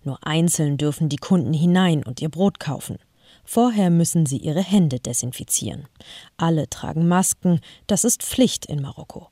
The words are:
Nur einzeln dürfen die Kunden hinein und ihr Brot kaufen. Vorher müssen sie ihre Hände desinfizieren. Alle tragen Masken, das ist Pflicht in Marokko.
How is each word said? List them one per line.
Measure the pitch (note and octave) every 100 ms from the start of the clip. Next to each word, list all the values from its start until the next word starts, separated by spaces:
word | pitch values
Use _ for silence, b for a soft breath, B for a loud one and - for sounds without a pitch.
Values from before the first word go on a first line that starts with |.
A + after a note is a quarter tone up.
| -
Nur | C3 -
einzeln | D#3 E3+ - D3+ C#3+
dürfen | D3 C#3+ D#3
die | C#3+
Kunden | - F#3 A#2
hinein | D#3 F3 F3+ F#3 D#3 A#2+
und | B2+
ihr | D#3
Brot | D#3 G3 -
kaufen. | - C3 - C#2+ _ b b b
Vorher | - - B3 G#3+ F#3
müssen | E3+ E3+ E3+ D3+
sie | C3
ihre | - D3+
Hände | F#3 G3+ E3 B2+
desinfizieren. | - A#2+ B2 - - - A2 - C#3 _ B B B -
Alle | E3 D#3+ -
tragen | - - D3+ E3+
Masken, | F3 F#3+ - F#3 E3+ B B B
das | G3+ A#3+
ist | -
Pflicht | - - B3+ - -
in | D3
Marokko. | C#3 - D3+ - -